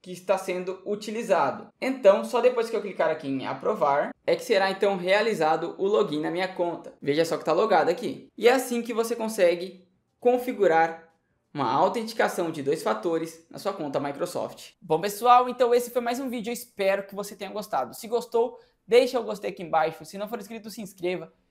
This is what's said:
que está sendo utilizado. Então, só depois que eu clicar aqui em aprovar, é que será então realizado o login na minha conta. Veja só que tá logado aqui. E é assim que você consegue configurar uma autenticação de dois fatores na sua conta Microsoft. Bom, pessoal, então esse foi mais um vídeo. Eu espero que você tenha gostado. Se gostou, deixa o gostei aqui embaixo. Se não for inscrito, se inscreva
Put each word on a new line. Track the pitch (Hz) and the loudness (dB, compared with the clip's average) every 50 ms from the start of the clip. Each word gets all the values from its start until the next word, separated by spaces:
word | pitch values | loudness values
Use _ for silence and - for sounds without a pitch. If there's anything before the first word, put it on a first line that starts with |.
que | - 180 | -14 -14
está | 180 175 - - 196 | -16 -10 -2 0 0
sendo | 185 - - 180 180 185 185 185 - - | 0 0 -6 -6 -6 -6 -8 -10 -10 -6
utilizado. | - 208 208 - 233 214 233 220 180 185 165 143 127 214 214 - - _ _ | -6 -6 -6 -6 -8 -6 -6 0 2 2 2 2 0 -2 -6 -14 -18 _ _
Então, | - 254 262 - - 196 196 220 220 | -4 -4 -4 6 8 8 8 8 2
só | - - 233 | -2 -2 4
depois | 220 254 247 233 226 226 | 4 4 4 4 -2 -2
que | - | -4
eu | 208 | -4
clicar | 214 196 - - 165 - | -4 -6 -2 0 0 0
aqui | 156 - 143 | 0 -2 -4
em | 139 135 131 110 | -4 -4 -4 -4
aprovar, | 107 135 135 - 190 214 190 160 143 139 147 170 247 - _ _ | -6 -8 -4 -2 -4 0 2 2 2 2 2 0 -2 -6 _ _
é | - 170 | 0 0
que | - - | 0 2
será | - 226 190 190 190 | 0 2 2 2 2
então | 190 190 214 202 196 185 | 0 2 2 2 2 0
realizado | 175 185 190 208 220 233 208 156 156 156 165 160 170 160 - - | 2 2 2 4 4 0 0 2 2 2 2 0 -2 -6 -4 -2
o | 190 | 0
login | 196 214 220 208 160 147 151 | 2 2 2 2 2 -2 -4
na | 156 160 | -4 -2
minha | 165 175 185 180 | -2 -2 -4 -4
conta. | 185 - 175 170 160 - - - - _ | -2 -2 -2 -2 -4 -8 -12 -18 -18 _
Veja | - 123 143 156 165 | -2 0 2 2 2
só | 160 160 - | 0 0 -4
que | - | 0
tá | 165 160 | 0 2
logado | 175 214 214 190 165 - 160 | 2 4 4 4 4 4 2
aqui. | 180 - 226 156 135 - - - _ | 0 -2 -4 -8 -8 -10 -14 -18 _
E | - - | 4 4
é | 233 | 4
assim | 254 269 262 - 240 233 | 4 4 0 -2 -4 -4
que | 226 233 | -4 -4
você | 226 214 226 226 240 | -2 -2 -2 -2 -4
consegue | 226 220 220 220 - 185 170 175 175 180 190 - - _ _ _ _ _ _ _ _ | -4 -4 -6 0 2 4 4 4 0 -4 -12 -14 -18 _ _ _ _ _ _ _ _
configurar | - 240 247 247 - 247 233 202 196 175 160 160 165 165 165 - - _ _ _ _ _ _ _ _ _ - | 0 2 2 2 -2 -6 0 2 4 4 6 6 4 2 0 -10 -16 _ _ _ _ _ _ _ _ _ -6
uma | 143 135 113 | -4 -2 0
autenticação | 127 143 170 196 190 240 220 220 - - 214 196 - - 175 165 | 2 2 2 2 2 -2 -6 -6 -2 0 0 0 0 -2 -4 -4
de | 160 151 | -6 -4
dois | 135 135 156 147 | -2 -2 -2 -2
fatores | - 208 220 - - 175 165 160 160 165 - - _ _ | -2 -4 -4 -2 -2 -2 -2 -2 -4 -6 -10 -18 _ _
na | - 143 | -18 -8
sua | - 196 | -6 -6
conta | 196 - 156 143 135 147 | -6 -6 -8 -4 -4 -4
Microsoft. | 139 143 139 135 - - - 127 104 - - - - - _ _ | -4 -4 -4 -6 -6 -6 -4 -6 -6 -8 -10 -16 -20 -20 _ _
Bom, | - 160 160 - | -2 -2 0 0
pessoal, | - 208 202 - 233 247 247 247 254 247 | 0 -4 -4 0 6 6 8 8 6 2
então | 240 247 254 233 240 | 2 0 2 4 4
esse | 247 247 247 | 2 0 0
foi | - 254 | -4 -4
mais | 233 233 247 247 | -2 -2 -4 -4
um | 277 254 | -6 -6
vídeo. | 233 247 190 233 | -6 -6 -6 -6
Eu | 240 | -8
espero | 233 - _ _ - 196 190 196 202 196 | -8 -10 _ _ -2 0 0 0 0 -4
que | - 190 | -8 -10
você | 196 202 202 214 | -10 -10 -10 -10
tenha | - 202 190 | -12 -12 -10
gostado. | 202 208 196 - - 139 127 117 - | -8 -10 -8 -4 -4 -4 -4 -4 -10
Se | - - | -14 -8
gostou, | 208 233 233 233 - - 233 240 247 240 - _ _ _ _ _ | -4 -4 -4 -4 0 0 0 0 0 -4 -14 _ _ _ _ _
deixa | - 226 240 269 - - 240 | 4 6 6 6 6 0 -4
o | 220 | -4
gostei | 208 214 190 208 202 | -4 -8 -6 -6 -8
aqui | 175 - | -8 -8
embaixo. | 180 156 160 160 156 160 160 - 156 | -6 0 2 2 2 2 -2 -8 -16
Se | - - 196 | -14 -10 -10
não | 208 202 | -8 -8
for | 240 226 | -8 -10
inscrito, | 196 - 226 220 208 226 | -10 -14 -14 -14 -14 -14
se | 190 - | -14 -12
inscreva | 208 185 - - 170 180 185 165 165 165 _ _ _ _ | -14 -14 -12 -6 -6 -4 -4 -6 -8 -14 _ _ _ _